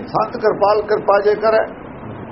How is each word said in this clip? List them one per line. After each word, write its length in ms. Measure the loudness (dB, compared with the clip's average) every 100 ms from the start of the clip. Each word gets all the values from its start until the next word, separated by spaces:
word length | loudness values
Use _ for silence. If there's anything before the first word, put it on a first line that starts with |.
| -4
ਸੰਤ 300 | -2 -2 0
ਕਿਰਪਾਲ 440 | 0 2 2 2
ਕਿਰਪਾ 400 | 0 0 2 4
ਜੇ 140 | 4 2
ਕਰੇ, 380 | 2 2 0 -6 -16 -14 -14 -14 -14